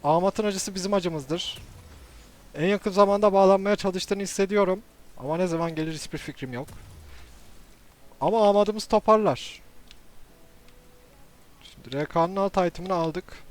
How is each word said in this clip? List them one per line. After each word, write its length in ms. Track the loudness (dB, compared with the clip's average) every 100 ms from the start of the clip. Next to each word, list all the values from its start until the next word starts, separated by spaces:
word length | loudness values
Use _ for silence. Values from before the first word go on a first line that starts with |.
Amat'ın 420 | 4 4 2 0 -2
acısı 300 | -2 -6 -6
bizim 180 | 0
acımızdır. 680 | 0 0 -6 -4 -6 -4 -10 -16 -20 -20 -20 -20 -20 -20 -20 -16 -2
En 120 | 0
yakın 240 | 0 0
zamanda 420 | 4 4 6 4
bağlanmaya 420 | 6 6 6 2 0
çalıştığını 480 | -2 -4 -4 -4
hissediyorum. 580 | -4 -2 0 2 2 0 -6 -20 -20 -12
Ama 200 | -4 -2
ne 100 | 0
zaman 280 | 0 -2 -4
gelir 180 | -6
hiçbir 240 | -6 -10 -10
fikrim 360 | -10 -10 -10
yok. 140 | -8 -10 -14 -18 -20 -18 -18 -18 -20 -20 -20 -20 -20 -20 -20 -20 -4
Ama 280 | 0 4 4
Amat'ımız 360 | 6 2 -2 0
toparlar. 760 | 2 6 4 4 -2 -8 -16 -20 -20 -20 -20 -20 -20 -20 -20 -20 -20 -20 -20 -20 -20 -20 -20 -20 -20 -20 -20
Şimdi 340 | -20 -20 -10 -6
R 80 | -2
K'nın 300 | 0 0 0
alt 220 | -2 0
item'ını 360 | -2 -4 -4
aldık. 500 | -2 -2 -6 -12 -20 -16